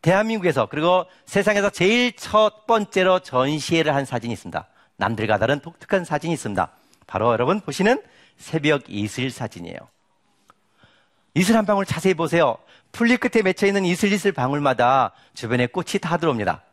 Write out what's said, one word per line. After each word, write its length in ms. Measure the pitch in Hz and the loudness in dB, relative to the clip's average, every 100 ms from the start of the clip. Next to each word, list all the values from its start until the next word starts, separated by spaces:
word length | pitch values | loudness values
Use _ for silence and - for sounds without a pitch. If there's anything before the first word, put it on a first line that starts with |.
대한민국에서 640 | 160 190 220 226 180 143 107 | 4 2 2 0 0 0 -2
그리고 400 | 151 165 185 165 _ - | -2 2 2 0 _ -4
세상에서 440 | 196 202 202 202 | 0 0 2 0
제일 420 | - 185 233 247 - | 0 2 2 0 -4
첫 500 | - 214 214 - - | -2 2 2 0 -2
번째로 540 | 226 208 - 185 185 | 0 0 0 2 2
전시회를 760 | - 127 131 151 - 165 156 | 0 0 0 -2 -2 0 2
한 100 | 143 | 0
사진이 280 | 135 120 117 | -2 -6 -6
있습니다. 340 | 110 - 80 - _ _ _ | -10 -8 -10 -10 _ _ _
남들과 420 | 98 110 110 107 | -4 -2 0 0
다른 220 | 113 143 | 2 -2
독특한 440 | 170 - - 196 | -6 -20 -4 -2
사진이 280 | 170 151 160 | -2 -6 -4
있습니다. 360 | 160 117 98 85 _ _ _ _ | -4 -4 -4 -4 _ _ _ _
바로 260 | 95 113 | -2 0
여러분 280 | 113 127 202 | 2 0 -2
보시는 420 | 175 139 196 262 - _ _ _ | -4 -2 0 0 -2 _ _ _
새벽 480 | - 160 147 147 - | -8 -4 0 0 -2
이슬 420 | 104 104 - 127 | -8 -6 -6 -8
사진이에요. 480 | - 113 - 85 - - _ _ _ _ _ _ _ _ _ _ _ _ _ _ | -6 -10 -10 -16 -16 -18 _ _ _ _ _ _ _ _ _ _ _ _ _ _
이슬 220 | - 185 226 | 0 2 2
한 100 | 208 | 2
방울 180 | 202 | 0
자세히 300 | 196 - 190 | 0 -2 0
보세요. 420 | 170 165 170 147 110 _ _ _ | 0 0 2 2 0 _ _ _
풀잎 280 | - 233 240 | -2 2 2
끝에 220 | 247 226 | 2 0
맺혀있는 420 | 190 185 196 202 | 0 2 0 2
이슬이슬 480 | 190 175 208 202 202 | 0 0 0 0 -2
방울마다 800 | 175 127 147 143 123 120 135 117 _ _ | -2 -2 0 0 2 4 4 2 _ _
주변에 320 | - 113 123 123 | -12 -4 -2 0
꽃이 280 | 185 170 196 | -4 -4 -6
다 160 | 165 170 | -2 -2
들어옵니다. 460 | 165 120 98 80 _ | 0 0 -2 -4 _